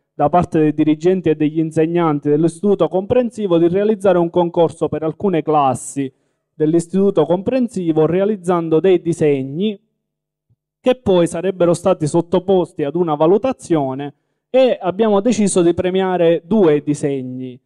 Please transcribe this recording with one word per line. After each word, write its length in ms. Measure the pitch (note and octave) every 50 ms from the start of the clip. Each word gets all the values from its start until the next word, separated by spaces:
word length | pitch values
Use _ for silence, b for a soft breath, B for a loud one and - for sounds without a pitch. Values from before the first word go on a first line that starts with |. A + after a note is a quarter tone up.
| _ _ _
da 140 | - D3 D3
parte 280 | - F3+ E3 - -
dei 160 | D#3+ D#3 D3+ D3
dirigenti 560 | D#3 D3+ D3+ D3+ D3+ D#3+ F3+ F#3+ F#3+ E3 E3
e 60 | D#3
degli 240 | D#3 D#3 D3 D#3 E3
insegnanti 680 | D#3+ D#3+ D#3 E3 D#3+ E3 E3+ F3 E3+ D#3 D3 C#3+ -
dell'Istituto 600 | D3 D3 D3+ E3 E3 E3 - - G#3 G3 F3+ E3+
Comprensivo 720 | D3+ E3+ F#3 G3 G3+ A#3+ B3 B3 A3 - G#3+ G#3 F#3 E3+ E3
di 80 | E3+
realizzare 500 | E3+ F3 G3 G#3 G#3+ A3 F#3+ G3 G3 F3+
un 140 | F3 E3+ E3+
concorso 580 | - F3 F3 E3+ - F3+ E3 D#3 - - E3 -
per 140 | - D3+ D#3
alcune 400 | D#3+ D3+ - - G3+ F3 D#3 -
classi 680 | D#3 D3+ D3 C#3 C3 B2 - - - - C#3+ C#3 C3 - _ _ _ _ _ _ _
dell'Istituto 720 | _ - D#3 D3+ E3 E3+ E3+ - - F#3+ G3 G3 G3 F3 D3+
Comprensivo, 840 | D3+ F3 F#3+ F#3+ A#3+ B3+ C4 A#3+ A3 - F#3+ F3 E3 D#3 D#3 D#3
realizzando 720 | D3+ F3 F#3 G3 G#3+ A3 F#3+ E3+ F3 F3+ E3+ E3+ D#3+ D#3+ D#3+
dei 200 | E3 F#3+ F#3 E3+
disegni 800 | - E3 D#3+ - E3 D3 C#3+ C3+ C3 C3+ C#3 E3 G3+ A3 G3+ G3 _ _ _ _ _ _ _ _ _ _ _ _ _ _ _ _ _ _ _ _
che 160 | - B3+ B3
poi 320 | B3+ - G#3 F#3 F3 E3+
sarebbero 480 | E3 F3 E3 E3+ F#3+ F#3+ F3+ F3 E3+ E3+
stati 320 | - - G3 F3+ E3 D#3
sottoposti 760 | C#3+ - F3 E3 - - F3+ F3+ F#3+ G3 F3+ E3 - _ - D3
ad 120 | C#3 D3+
una 180 | F3 F3+ E3 D3
valutazione, 1000 | D3 D#3 E3 G3 G#3+ - C4 B3+ - - - E3 D#3 C#3 C3 C3 C3+ C#3+ C#3+ - _ _ _ _ _ _ _
e 260 | - C4 C4 A#3+ G3 -
abbiamo 400 | F#3+ F3 F3+ F#3+ A3+ G#3+ G3+ G3
deciso 400 | G3 B3+ G#3 - G#3 F#3+ - F#3+
di 140 | F3 E3+ E3+
premiare 680 | F3 F3+ F3+ F#3 F#3+ F#3+ F#3 F3+ F3 E3+ E3 E3+ D#3+ -
due 380 | E3 G#3+ A3 F#3+ D#3 D3 D3
disegni, 760 | C#3+ D3+ D3 - - C#3+ C#3 C3+ B2+ B2+ B2+ B2+ B2+ B2+ B2 - _